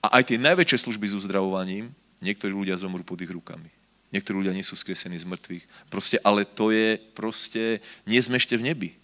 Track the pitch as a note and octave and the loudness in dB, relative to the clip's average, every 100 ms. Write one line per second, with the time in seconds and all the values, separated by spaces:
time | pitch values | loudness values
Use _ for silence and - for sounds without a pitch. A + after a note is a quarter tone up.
0 | - B2 B2+ A#2 C#3 F3+ E3+ B2 B2 A2 | 6 4 4 4 4 4 4 2 0 -2
1 | G2+ G2+ G2 G2 F#2+ F#2+ F#2 F#2+ A#2+ - | -4 -4 -2 0 0 -2 -4 -6 -8 -16
2 | _ _ F2+ G2+ G#2 G2 G2 F2+ F#2+ F#2 | _ _ -6 -4 -4 -2 -2 -4 -4 -8
3 | F2 F2+ F2 F2+ - D#2+ D#2+ _ _ _ | -8 -10 -10 -12 -12 -18 -18 _ _ _
4 | _ G2 G2+ G2 F#2+ F#2 F#2+ F#2 - F#2 | _ -6 -2 -2 0 -2 -4 -6 -6 -6
5 | F#2 F2 F2 F#2 - F2 - - - G2+ | -6 -8 -8 -10 -10 -14 -14 -20 -10 -2
6 | - A2+ G2+ G#2 G2+ - A2 A2 A2 A2 | 2 4 4 4 2 0 2 4 2 0
7 | - - A2 A2+ - A2+ A2+ G#2+ - - | -4 -10 -6 -4 -4 -2 -2 -2 -6 -16
8 | - A#2 B2 B2 - A#2+ B2 D#3 F2 - | 2 2 4 2 2 0 0 -4 -6 -10